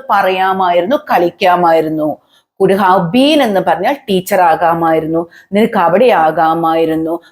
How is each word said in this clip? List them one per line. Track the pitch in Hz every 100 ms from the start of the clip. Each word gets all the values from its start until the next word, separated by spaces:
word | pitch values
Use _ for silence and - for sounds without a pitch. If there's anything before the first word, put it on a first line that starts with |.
| 262
പറയാമായിരുന്നു, | 202 190 185 190 190 180 175 180 294 -
കളിക്കാമായിരുന്നു. | 196 175 - 190 175 170 165 156 156 151 - _ _ _ -
could | 190 196
have | 190 190 170 247
been | 285 311 240
എന്ന് | 190 180
പറഞ്ഞാൽ | 160 214 285 -
ടീച്ചർ | 185 180 196 175
ആകാമായിരുന്നു, | 156 170 170 165 160 160 165 170 - -
നിനക്ക് | 196 226 202 170
അവിടെ | 190 247 185 156
ആകാമായിരുന്നു, | 160 160 165 165 165 160 160 160 170 -